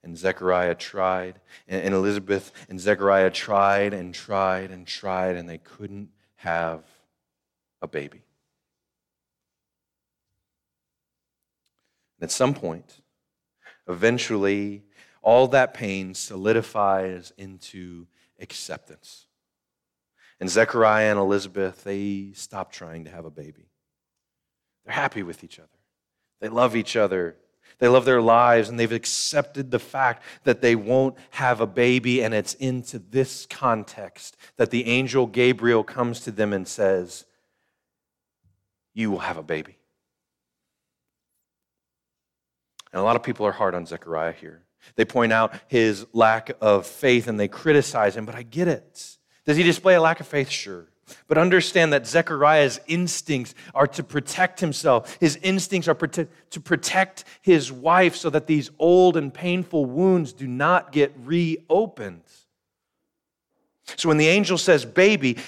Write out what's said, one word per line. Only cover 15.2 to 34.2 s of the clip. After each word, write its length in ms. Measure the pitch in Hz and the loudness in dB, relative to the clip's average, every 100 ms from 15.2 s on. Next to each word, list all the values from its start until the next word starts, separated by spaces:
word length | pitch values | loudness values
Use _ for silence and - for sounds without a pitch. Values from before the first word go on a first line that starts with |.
all 260 | 110 120 131 | 4 4 4
that 260 | 131 127 | 2 0
pain 400 | - 107 98 92 | -2 -8 -6 -8
solidifies 1160 | 92 - 98 101 113 110 110 101 95 95 92 85 _ | -12 -12 -4 0 0 -2 -2 0 0 -4 -10 -16 _
into 720 | 98 95 - 95 90 85 87 _ _ _ | -20 -20 -20 -18 -16 -18 -20 _ _ _
acceptance. 840 | 95 - - 76 _ - - - _ _ _ _ _ _ _ _ _ _ _ _ | -18 -16 -14 -14 _ -20 -20 -20 _ _ _ _ _ _ _ _ _ _ _ _
And 120 | 90 | -2
Zechariah 600 | 95 113 120 110 107 107 | 2 2 4 2 4 2
and 80 | 104 | 0
Elizabeth, 680 | 98 101 98 98 95 92 | 0 -2 -4 -6 -6 -8
they 480 | 101 98 101 98 98 | -10 -8 -8 -10 -14
stop 380 | 95 - 98 92 | -18 -16 -14 -14
trying 320 | - 85 82 | -16 -16 -16
to 60 | 80 | -18
have 140 | 85 | -18
a 60 | 80 | -20
baby. 400 | 76 76 73 _ _ _ _ _ _ _ _ _ _ _ _ | -18 -20 -20 _ _ _ _ _ _ _ _ _ _ _ _
They're 100 | - | -10
happy 300 | 139 139 113 | -6 -6 -8
with 180 | 87 80 | -12 -14
each 160 | 85 - | -20 -20
other. 100 | 82 _ _ _ _ _ _ _ | _ _ _ _ _ _ _ _
They 80 | 110 | -6
love 280 | 113 123 113 | 0 0 0
each 200 | 101 117 | -4 0
other. 400 | 104 92 85 - _ _ _ _ | 0 0 -4 -10 _ _ _ _
They 80 | 123 | 4
love 160 | 127 | 4
their 180 | 120 127 | 4 4
lives, 460 | 113 117 120 117 104 | 6 6 6 4 2
and 120 | 117 | -2
they've 100 | 113 | -2
accepted 800 | 117 - - - 147 139 139 131 | -2 -6 -6 -2 -2 -4 -10 -6
the 80 | 120 | -6
fact 440 | - 135 131 117 - - | -4 -2 -2 -2 -14 -4
that 180 | - 120 | -2 2
they 120 | 120 | 2
won't 420 | 117 104 127 135 127 - | 2 2 0 0 -4 -16
have 300 | - 131 113 | -4 -2 0
a 60 | 110 | -2
baby, 560 | 95 123 127 123 127 | 2 2 2 0 0
and 100 | 110 | 0
it's 220 | 107 101 | -2 -4
into 440 | - 135 127 120 113 | -6 -6 -6 -8 -16
this 480 | 92 127 131 - - | -6 -2 -2 -6 -16
context 880 | - 127 113 101 - 98 - | -4 -2 -2 -6 -16 -18 -18